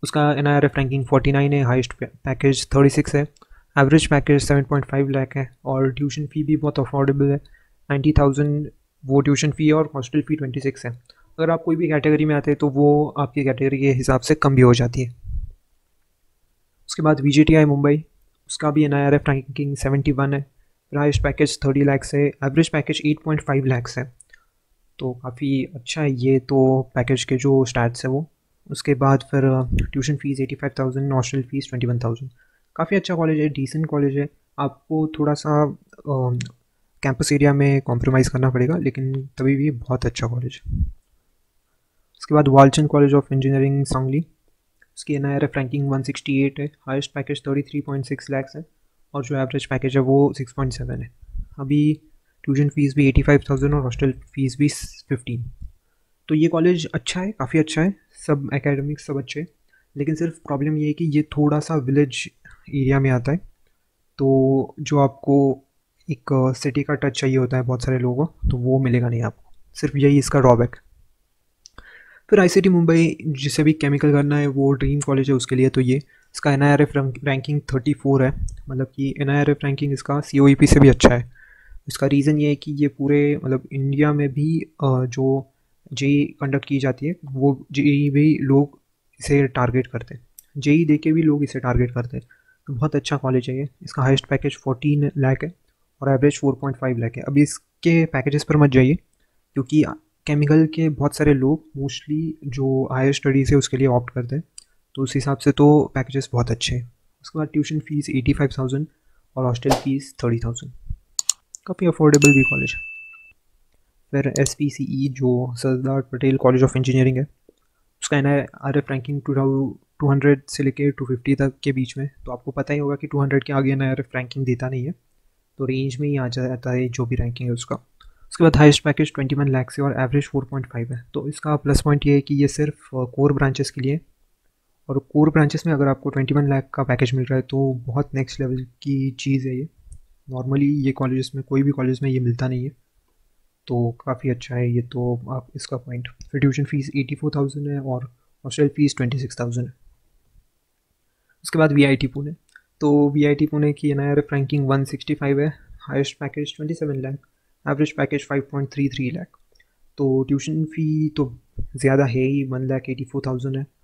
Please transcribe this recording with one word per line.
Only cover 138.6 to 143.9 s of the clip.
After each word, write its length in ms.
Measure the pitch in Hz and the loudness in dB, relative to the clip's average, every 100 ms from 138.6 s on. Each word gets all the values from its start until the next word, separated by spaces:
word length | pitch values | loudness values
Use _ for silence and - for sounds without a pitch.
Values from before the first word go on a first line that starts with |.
| 123 _ | -8 _
की 280 | 143 139 135 | -6 -2 -4
चीज़ 380 | 131 139 135 131 | -4 -2 -2 -2
है 80 | 127 | -6
ये। 120 | 156 _ - - _ _ - | -8 _ -20 -20 _ _ -14
Normally 400 | 127 127 139 143 | -10 -2 0 2
ये 180 | 147 135 | 2 -2
colleges 380 | 131 131 131 127 | -2 -2 -2 -4
में, 100 | 135 | -10
कोई 180 | - 135 | -2 0
भी 80 | 143 | 0
कॉलेज 300 | 139 127 127 | 0 -2 -2
में 80 | 135 | -2
ये 100 | 131 | 0
मिलता 280 | 120 120 131 | -2 -2 -4
नहीं 160 | 127 | -4
है, 60 | 131 - _ _ _ _ _ _ _ _ - | -8 -12 _ _ _ _ _ _ _ _ -6
तो 240 | 120 117 | -2 -2